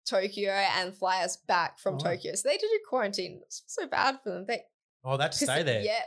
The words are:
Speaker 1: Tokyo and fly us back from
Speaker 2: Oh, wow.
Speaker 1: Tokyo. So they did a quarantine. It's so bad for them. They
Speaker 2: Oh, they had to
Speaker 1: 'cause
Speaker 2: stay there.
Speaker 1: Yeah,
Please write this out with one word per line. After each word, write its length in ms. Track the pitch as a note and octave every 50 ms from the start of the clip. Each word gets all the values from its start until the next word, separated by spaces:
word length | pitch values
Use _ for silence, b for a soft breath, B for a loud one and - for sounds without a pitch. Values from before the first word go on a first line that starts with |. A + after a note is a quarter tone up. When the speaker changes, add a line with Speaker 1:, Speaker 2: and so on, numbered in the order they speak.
| _
Speaker 1:
Tokyo 460 | - B3 G3 F#3+ G3+ G3 G#3 G3+ G3
and 440 | G3 G3 G3 F#3 - F#3 F#3 F3+ F#3
fly 280 | - F#3+ F#3 F#3 F#3 E3+
us 140 | - - -
back 400 | _ - F#3 F3 E3 - - -
from 140 | - G3 E3
Speaker 2:
Oh, 100 | C#3 D#3
wow. 180 | F3 F3 F3+
Speaker 1:
Tokyo. 120 | - - -
So 120 | F3+ - C4+
they 80 | D4+ F#4+
did 140 | A4 G#4+
a 80 | A4+ G#4 G#4+ -
quarantine. 520 | - B3+ A3 G3 G3+ - F3+ - - - -
It's 180 | - - - - -
so 200 | - - F#4+ C4+
bad 320 | - - - C4+ C4+ C4+ -
for 80 | G#3
them. 140 | F3+ F3+ F#3+ G3+
They 160 | A#3 - - _ _ _ _ _ _ _ -
Speaker 2:
Oh, 140 | B2+ C3+ C3+
they 60 | C#3+
had 80 | E3
to 60 | - -
Speaker 1:
'cause 100 | C#4+ F#3 C3
Speaker 2:
stay 100 | D#3 E3+
there. 180 | C#3 A#2 G#2+ G#2
Speaker 1:
Yeah, 200 | G#3+ G#3+ A#3 -